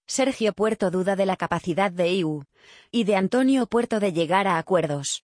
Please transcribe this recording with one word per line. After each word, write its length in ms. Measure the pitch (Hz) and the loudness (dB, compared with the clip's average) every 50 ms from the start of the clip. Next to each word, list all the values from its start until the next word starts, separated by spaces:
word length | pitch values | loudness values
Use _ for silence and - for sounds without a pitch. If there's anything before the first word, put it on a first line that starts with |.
| _ | _
Sergio 480 | - - - 262 269 254 - 220 208 - | -8 -2 -2 0 0 0 0 -2 -2 0
Puerto 360 | - 208 220 220 - 214 185 | 0 0 0 0 0 0 0
duda 260 | 165 185 185 196 196 | 0 0 0 0 0
de 100 | 185 196 | 0 0
la 100 | 190 - | 0 0
capacidad 560 | - 175 - 175 165 - 180 160 185 196 196 175 | -2 -2 -4 -4 -4 -2 -2 -2 0 0 0 0
de 200 | 180 175 175 180 | 0 0 0 0
iu 300 | 196 170 156 151 147 135 _ _ _ _ - - - - _ | 0 -2 -2 -4 -6 -8 _ _ _ _ -20 -20 -20 -12 _
y 140 | - 233 214 | -2 -2 0
de 120 | 190 208 | 2 2
Antonio 500 | 190 190 185 - 254 262 262 269 262 233 | 2 2 2 2 2 2 4 2 2 0
Puerto 340 | - - 233 240 - 233 214 | 0 0 0 0 0 -2 0
de 140 | 202 202 156 | 0 0 0
llegar 340 | 165 165 147 175 196 196 196 | 0 0 2 2 2 2 2
a 80 | 175 | 0
acuerdos. 680 | 165 156 - 190 170 156 151 147 143 139 - - - _ _ | 0 0 2 2 2 2 0 -2 -4 -6 -6 -8 -10 _ _